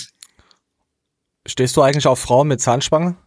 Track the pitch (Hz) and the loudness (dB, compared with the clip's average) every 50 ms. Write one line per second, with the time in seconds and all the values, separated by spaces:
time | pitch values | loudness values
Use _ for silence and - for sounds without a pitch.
0 | - - _ _ - _ _ _ _ _ _ _ _ _ _ _ _ _ _ _ | -14 -14 _ _ -20 _ _ _ _ _ _ _ _ _ _ _ _ _ _ _
1 | _ _ _ _ _ _ _ _ _ - - - 127 127 - 151 139 135 143 147 | _ _ _ _ _ _ _ _ _ -16 -4 -2 -2 0 2 2 2 2 2 2
2 | 131 147 131 - - - 123 127 147 151 135 120 - 131 120 120 - - 160 156 | 2 0 0 0 0 0 2 2 2 2 0 -2 0 -2 -2 -2 0 -2 -2 0
3 | 170 180 175 - _ | -2 -2 -6 -8 _